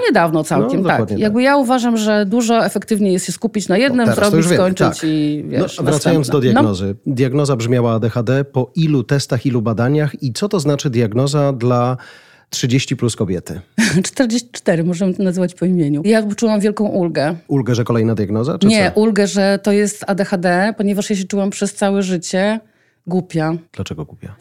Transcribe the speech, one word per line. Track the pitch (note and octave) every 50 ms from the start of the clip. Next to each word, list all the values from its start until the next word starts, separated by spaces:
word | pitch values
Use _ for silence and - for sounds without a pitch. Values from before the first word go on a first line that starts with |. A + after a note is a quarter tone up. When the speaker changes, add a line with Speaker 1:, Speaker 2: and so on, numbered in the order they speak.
| B4
Speaker 1:
niedawno | A#4 C#4 G3+ E3+ E3 D#3+ D#3+ D3+
całkiem, | - E3 C#3 G#3+ B3 C4+ G3 F#3+
Speaker 2:
No, | E3+
Speaker 1:
tak. | E3
Speaker 2:
dokładnie | B2 A2 - G#3
tak. | - G#3+
Speaker 1:
Jakby | G#3+ G#3 A#3+ B3+
ja | C4+ C#4+
uważam, | C#4+ C4+ A#3 C4 B3+ A3+ B3 A#3
że | A3 G#3+ G#3+ G#3+ G#3 G#3
dużo | F#3+ A3 B3 A#3+ A3 A#3 A3+ F3+
efektywniej | G3+ - G#3 - - A3+ G3 G#3 F#3+ F3+
jest | E3 -
się | - E3+
skupić | - - G#3+ - G#3+ F#3 -
na | F3+ G3+
jednym, | B3+ C#4 B3 B3 A#3
Speaker 2:
No, | G#3+ G3
teraz | - G3+
to | G#3
Speaker 1:
zrobić, | G3+ E3 D#3+
Speaker 2:
już | F3 F3 C3
wiemy, | F#3 F#3 F#3
Speaker 1:
skończyć | - D3 B2+ - -
Speaker 2:
tak. | E3 D#3
Speaker 1:
i, | D#3 D#3 D3+ D3 D3 D3+ D3 D3+
wiesz, | C#3+ C3 - - - -
Speaker 2:
No, | -
wracając | C3 D3+ C#3+ - E3 E3+ D#3+ C#3+ B2
Speaker 1:
następne. | -
Speaker 2:
do | C#3+
Speaker 1:
No. | B2 B2+ - B3+ -
Speaker 2:
diagnozy. | - - F2+ G2 G2 G2+ - _
Diagnoza | C#3+ C#3 A#2 C3+ B2+ B2 D3 D3 C#3 C#3
brzmiała | A#2 A2+ A#2 B2+ B2 A#2+ A#2 A2+
A | A2
D | A2 A2+
H | - B2 A2+
D, | G#2+ C3 C#3 C#3
po | C#3 - C3 B2 - _
ilu | - D#3+ D#3 D3+ C3+ A#2+
testach, | - C#3+ C#3 - - C#3+ B2 -
ilu | C#3+ A#2+ B2 G#2+
badaniach | A#2 A2 F#2+ A#2+ B2+ D3 D3+ D3+ C#3+ - - -
i | C3 A2
co | - G3+ G#3
to | G#3+ F#3
znaczy | C#3 D3 C#3+ C#3 - D3+
diagnoza | A#2 A#2+ A#2+ G#2 G#2 A#2+ C3+ C#3+ C#3+ D3+ C#3+ C#3 C3+
dla | A#2+ A2+ B2 B2 B2 A#2+ B2 B2+ B2 - - - - - - - - _ _
trzydzieści | - - - B2+ A#2 C#3 - - C3+
plus | - A#2+ A#2 -
kobiety? | - A2 F2 F#2+ E2+ - - D#2 E2+ - _ _ -
Speaker 1:
<laughs> | A3+ G3+ C#3+ F3+ F3+
Czterdzieści | - - - C4+ A#3 A3 A#3+ - - -
cztery, | - - - F3+ D#3+ E3
możemy | F3 F3 E3 G3+ F#3 F3+
to | - G3+
nazywać | F#3 E3+ F#3 F3+ F3 -
po | - F3
imieniu. | F#3 F#3 F3 D#3 C#3+ D3 C#3+ E3
Ja | G3+ A3+ A3 G#3+ G#3 G3+
czułam | - A#3 A3 G#3+ G#3
wielką | G3 G#3+ G#3 G#3 G#3+ -
ulgę. | - G3+ F3 E3+ D#3 D3+ C3+ D3+ E3+ E3 - -
Speaker 2:
Ulgę, | C#3+ C#3 A2+ A2+ B2
że | A#2 A#2+
kolejna | - A#2+ A#2 A2 A2+ A2+
diagnoza, | G2+ G#2+ F2+ G#2 A2 A#2 D3+ F3 F3
czy | F#3+
Speaker 1:
Nie, | G3+ A3 G#3+ F#3+ F3+ -
Speaker 2:
co? | G#3
Speaker 1:
ulgę, | G#3+ A3+ G#3+ G3 G3+
że | F#3+ E3+ G3+ F#3+ G3 G3 G3 G3
to | G#3+ G3+
jest | G#3 G#3 G3+ - - -
A | - G3+
D | F3 G3
H | - G#3 F3+
D, | F3 F#3 F3 F3+ F#3+ A3 A3
ponieważ | - G#3 G3+ G3+ F#3+ G3+ -
ja | G#3+
się | F#3 F#3+
czułam | F#3 - G3 G3 G3+
przez | G3+ - G3+ G3 -
całe | - G#3+ G3 G3 G3 G3
życie | F#3 F#3 E3+ E3+ - - F#3 G3 G#3 A3 A3+ - _ _ _ _ _ _ _ _
głupia. | F3 E3+ F#3 F3 - - D#3+ D#3 D#3+ E3 E3+ E3 _ -
Speaker 2:
Dlaczego | - - - E3 D#3+ D3+
głupia? | - - - - - - -